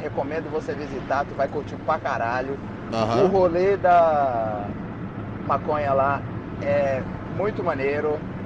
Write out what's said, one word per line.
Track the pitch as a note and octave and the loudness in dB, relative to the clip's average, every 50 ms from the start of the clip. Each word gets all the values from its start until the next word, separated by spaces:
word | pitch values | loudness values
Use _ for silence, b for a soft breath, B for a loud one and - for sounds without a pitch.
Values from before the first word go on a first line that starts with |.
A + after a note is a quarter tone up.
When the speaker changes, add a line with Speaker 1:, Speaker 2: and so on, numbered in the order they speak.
Speaker 1:
Recomendo | D3+ D3 - E3 C#3 C#3 D#3 E3 D3+ D3+ | -4 -4 -4 -4 -4 -2 -4 -4 -4 -4
você | D3 D#3 C#3 D#3+ D3 | -4 -4 -4 -4 -6
visitar, | C#3 D3 C3+ C#3 B2 A2+ - C3+ C#3 C#3+ | -6 -6 -6 -6 -6 -2 -2 0 0 0
tu | - C3+ | -2 -2
vai | - C#3 | -2 -2
curtir | C#3+ - D3+ C3 - - - - | -2 -2 -4 -6 -6 -8 -6 -2
pra | D#3+ D#3 | -2 -2
caralho. | D#3 - D3+ B2+ A2+ A2+ A#2 B2 B2+ C3 C3+ C#3 - - - - - - - | 0 0 -2 -2 -2 0 0 0 -2 -2 -4 -6 -8 -8 -10 -10 -10 -8 -4
Speaker 2:
Aham. | A2+ A2+ A2 G#2+ - - | -2 0 2 2 4 4
Speaker 1:
O | G3 F#3 | 6 6
rolê | F#3+ F#3+ F3+ F3 E3 F3+ F#3 G3 G3+ | 6 6 4 4 4 4 4 2 2
da | F3+ F#3 F3+ F3 F3 E3 D#3+ D3+ D3 C#3 C3+ A#2+ A2+ A2 G#2+ G#2+ G#2 G2+ G2+ G#2 G#2 - - - - - - - - - - - - - | 4 6 6 8 8 8 6 6 4 2 2 2 0 0 0 -2 -4 -4 -6 -6 -8 -8 -8 -8 -8 -8 -8 -8 -8 -8 -8 -8 -6 -2
maconha | - C#3+ - - D#3+ D3+ D3+ D3 C#3 | 0 0 0 0 0 0 0 2 2
lá | C3+ C3+ C3 C#3+ C#3 C3+ - - - - - - - - | 4 4 4 2 2 0 -4 -6 -8 -8 -8 -8 -8 -4
é | C#3+ C#3+ C#3+ C#3+ C#3 C#3 C3+ B2+ B2 - - - - - D#3 | -2 2 2 2 2 2 0 -2 -2 -6 -8 -8 -8 -6 -4
muito | E3 F#3+ G#3+ - A3 | -2 -2 -2 -2 -2
maneiro. | F3+ E3+ D3+ C3+ C3+ C#3 C#3+ D3 D3+ D3+ D3 D#3 - - - - G2+ | 0 0 0 0 0 0 0 0 0 0 0 -2 -4 -6 -8 -6 -4